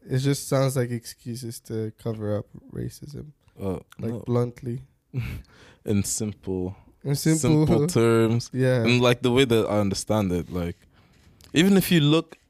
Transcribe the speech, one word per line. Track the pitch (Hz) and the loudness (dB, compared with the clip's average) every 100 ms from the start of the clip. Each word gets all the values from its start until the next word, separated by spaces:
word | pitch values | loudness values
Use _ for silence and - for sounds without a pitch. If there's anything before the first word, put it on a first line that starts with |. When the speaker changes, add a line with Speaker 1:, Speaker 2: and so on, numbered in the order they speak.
| - | -6
Speaker 1:
it | 131 | -2
just | 139 139 - | -2 -2 -2
sounds | 135 135 131 | 0 0 0
like | 123 | -4
excuses | 120 - - 123 117 117 120 | -6 -10 -14 -12 -10 -10 -12
to | - 110 110 - | -10 -6 -6 -8
cover | 120 110 104 104 | -10 -6 -4 -4
up | - - 269 | -6 -16 -14
racism. | - 120 - - 143 151 - _ - | -10 -10 -12 -16 -16 -16 -20 _ -10
Speaker 2:
Uh, | 98 90 - - | -8 -6 -10 -12
Speaker 1:
Like, | 117 | -8
Speaker 2:
no. | 117 - | -8 -4
Speaker 1:
bluntly. | 120 120 - 123 127 127 _ _ | -2 -2 -6 -10 -10 -12 _ _
Speaker 2:
<laughs> | 131 113 - - _ - _ - | -8 -8 -10 -14 _ -20 _ -4
In | 101 | -2
simple, | 95 - 107 - - 92 90 101 - _ | -2 -4 -6 -8 -6 -4 -4 -8 -18 _
Speaker 1:
In | 139 143 | -4 -2
simple | 156 160 131 151 156 | 0 2 2 2 4
Speaker 2:
simple | 170 147 | 2 2
terms. | 123 117 113 113 117 - | 2 4 4 4 2 -2
Speaker 1:
<laughs> | |
Yeah. | 127 131 127 | 0 2 2
Speaker 2:
And, | 113 123 | 4 4
like, | 123 120 | 4 2
the | 123 | 2
way | 123 135 | 4 4
that | 113 - | 4 2
I | 104 | 0
understand | 101 98 - 107 98 | 0 -2 -2 0 0
it, | 87 - | -2 -4
like, | 90 87 - _ _ _ _ _ _ - | -6 -6 -8 _ _ _ _ _ _ -4
even | 143 190 196 | 2 4 4
if | - | 4
you | 170 | 4
look, | 147 156 - - _ | 4 2 0 -10 _